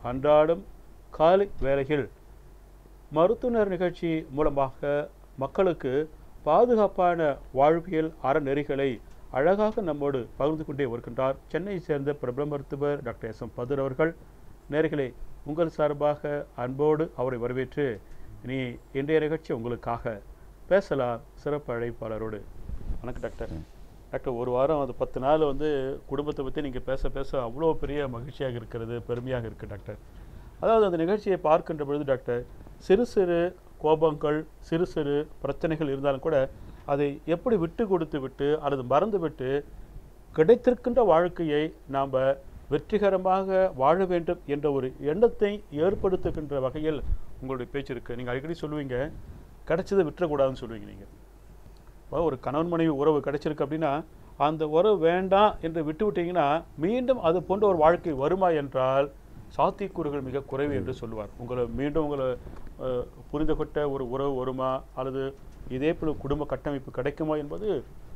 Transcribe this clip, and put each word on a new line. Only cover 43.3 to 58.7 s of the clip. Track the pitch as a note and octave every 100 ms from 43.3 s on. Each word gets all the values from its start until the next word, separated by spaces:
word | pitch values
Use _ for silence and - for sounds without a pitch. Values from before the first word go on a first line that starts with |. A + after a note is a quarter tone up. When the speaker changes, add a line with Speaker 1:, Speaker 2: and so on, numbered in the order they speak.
| F#3+ F#3+ F#3+ F#3 B2+
Speaker 1:
வாழ | C3+ F3+ F#3
வேண்டும் | F3 E3 F3 -
என்ற | C#3+ D3
ஒரு | C3+ B2+ -
எண்ணத்தை | C#3 F3+ A#3 - G3+ G#3 -
ஏற்படுத்துகின்ற | D3 F3+ G#3 G3 F#3 F3 D#3+ D3 C#3
வகையில் | B2+ D3+ D#3 D3 - - - -
உங்களுடைய | C3 C3 A#2
பேச்சு | C#3+ C#3
இருக்கு. | A#2+ - A#2+
நீங்க | B2
அடிக்கடி | C3 D#3 E3+
சொல்லுவீங்க, | D3+ D3+ C#3 B2 D3+ - - - - - -
"கிடைச்சதை | E3 F3+ G3 D3+
விட்டுறக்கூடாதுன்னு" | D3+ E3+ D3 C3+ B2
சொல்லுவீங்க | A2+ A2+ G#2
நீங்க. | G2 G2+ - - - - - - - - -
இப்போ | - C#3
ஒரு | D#3+ C3
கணவன் | B2+ C#3+ F3
மனைவி | E3 E3
உறவு | C#3 D3+ D3
கிடைச்சிருக்கு | C#3 C#3+ D#3 D3 C#3+
அப்படின்னா, | D#3+ D3+ C#3+ - - - -
அந்த | D3 D#3 D#3
உறவு | D#3+ G#3+ F#3+
வேண்டாம் | E3 F3+ F#3+ G3 G#3 -
என்று | E3 E3
விட்டு | D3+ D3+ G#3
விட்டீங்கன்னா, | F3+ E3+ F3+ C#3+ D#3+ - -
மீண்டும் | F3 B3 B3+ B3
அது | E3 F3+
போன்ற | E3+ G3 G#3
ஒரு | F3
வாழ்க்கை | D#3 E3+ E3
வருமா | C3+ D3 F#3+ F#3
என்றால், | D3+ C#3